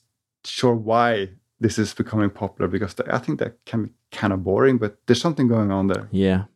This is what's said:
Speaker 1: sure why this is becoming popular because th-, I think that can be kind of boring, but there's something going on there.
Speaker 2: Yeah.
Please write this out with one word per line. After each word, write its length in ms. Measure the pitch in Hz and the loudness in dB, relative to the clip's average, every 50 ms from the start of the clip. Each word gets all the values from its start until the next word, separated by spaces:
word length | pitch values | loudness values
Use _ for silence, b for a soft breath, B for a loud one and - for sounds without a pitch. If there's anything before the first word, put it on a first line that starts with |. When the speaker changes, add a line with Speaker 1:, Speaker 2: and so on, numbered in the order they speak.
| _ _ _ _ _ _ _ _ _ | _ _ _ _ _ _ _ _ _
Speaker 1:
sure 300 | - - - - 123 117 | -12 -6 0 2 2 2
why 560 | 113 107 107 113 120 120 120 117 104 98 95 95 - _ _ _ _ | 2 0 0 2 2 4 2 2 0 -2 -6 -8 -16 _ _ _ _
this 200 | 113 107 - - | -2 0 0 0
is 160 | 107 101 - | -2 -2 -2
becoming 360 | - 113 - - 110 104 98 | -4 -6 -2 0 0 0 0
popular 380 | - - 101 95 - - 98 90 | -2 -4 -8 -8 -4 -4 -4 -2
because 260 | 95 95 104 92 - | -2 -4 -4 -6 -6
th-, 140 | - - - | -8 -4 -2
I 80 | 120 123 | -2 -4
think 200 | - - 151 - | -2 -4 -4 -4
that 180 | - 120 - _ _ | -4 -6 -6 _ _
can 180 | - - 113 104 | -6 -4 -4 -4
be 60 | - - _ _ _ - | -6 -8 _ _ _ -8
kind 200 | - - 101 98 | -4 -2 0 0
of 120 | 95 90 | 0 0
boring, 340 | 95 95 107 127 135 131 120 | 0 2 4 4 4 4 2
but 200 | 110 104 - _ _ | 0 -4 -6 _ _
there's 140 | - 120 120 | 2 2 2
something 280 | - 170 156 143 131 120 | 2 0 0 2 2 2
going 220 | 117 113 104 101 | 2 2 2 2
on 160 | 98 98 95 98 | 0 0 2 0
there. 200 | 92 104 107 107 | 0 -2 -4 -4
Speaker 2:
Yeah. 340 | - 95 95 95 95 92 101 - _ | -2 0 2 2 2 0 -2 -4 _